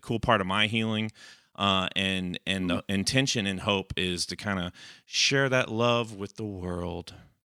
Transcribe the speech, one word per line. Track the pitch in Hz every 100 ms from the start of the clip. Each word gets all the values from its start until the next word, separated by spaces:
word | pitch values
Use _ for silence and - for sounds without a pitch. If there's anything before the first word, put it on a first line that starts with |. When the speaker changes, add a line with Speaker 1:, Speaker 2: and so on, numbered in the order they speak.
Speaker 1:
cool | - 117
part | - 107
of | 92
my | 98 107
healing. | 117 110 107 110 - - - _ -
Uh, | 101 95 92 -
and, | 95 95 90 87 -
and | 95 90
the | 92
Speaker 2:
Mm-hmm. | - 98
Speaker 1:
intention | 95 131 135 120 98
and | 92
hope | 107 101 - -
is | 92 87 -
to | 87
kinda | 104 95 87 - - - _
share | - - 139 135
that | 127 -
love | 110 120 120 110 98
with | 101 -
the |
world. | 107 95 90 87 87 85 - - - _